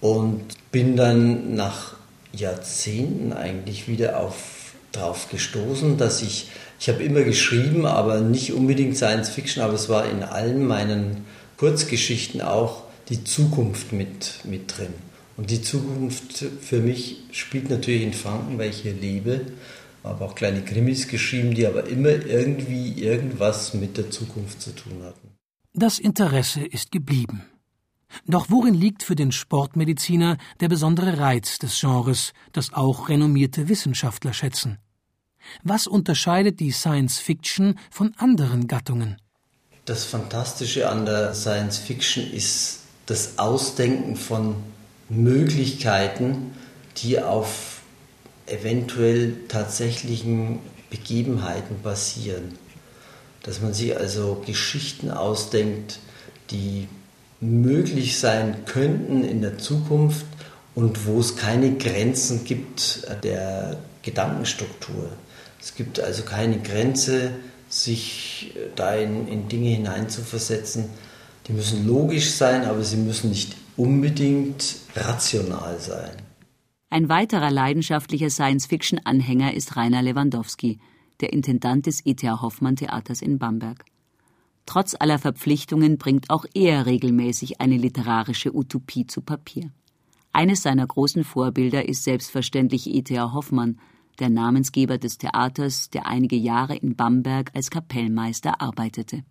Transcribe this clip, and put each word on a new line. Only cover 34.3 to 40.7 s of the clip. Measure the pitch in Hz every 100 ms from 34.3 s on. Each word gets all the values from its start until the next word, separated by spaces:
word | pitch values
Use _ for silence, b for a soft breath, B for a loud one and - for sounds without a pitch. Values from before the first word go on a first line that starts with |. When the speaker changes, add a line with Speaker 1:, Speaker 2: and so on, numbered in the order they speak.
Speaker 2:
schätzen? | - 139 - 120 104 _ _ _ _ _ _ B B
Was | 170 208 -
unterscheidet | 208 - 165 - 175 202 -
die | 151
Science | 131 165 147 131 -
Fiction | - 165 - - 196 196 B
von | - 214 220
anderen | 247 233 135 123 120
Gattungen? | 127 - 120 113 98 _ _ _ _ _ _
Speaker 1:
Das | - 113 -
Fantastische | 120 101 117 123 - 120